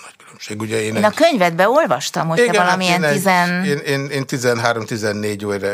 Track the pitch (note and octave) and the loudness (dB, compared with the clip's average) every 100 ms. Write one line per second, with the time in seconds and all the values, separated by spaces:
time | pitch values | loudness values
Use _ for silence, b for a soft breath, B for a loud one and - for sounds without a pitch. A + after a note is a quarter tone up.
0 | - - - - - G#2+ G#2+ A2+ G#2+ A2 | -18 -20 -20 -18 -12 -8 -4 -2 -2 0
1 | G#3 - E4 C#4 F3+ E3 G3 C#4 D#4 C3 | 0 2 2 4 0 2 2 4 2 0
2 | - E3+ D#3+ E3 A#3+ G3+ F3+ F#3 F#3 F3 | -2 -4 -2 2 2 2 2 2 2 2
3 | D#3 C#3+ F#3+ F3+ F3 F3+ F#3 C#3+ C#3 C#3 | 2 0 2 2 2 0 -2 -2 -2 -4
4 | C#3+ C#3 C3 C#3 B2 A#2 A#2+ A2+ G#2+ A#2 | -2 -4 -4 -2 0 2 0 -2 -4 -4
5 | G#2+ G#2 G#2+ G#2 G#2 G2+ G2 | -4 -2 -4 -4 -4 -2 -2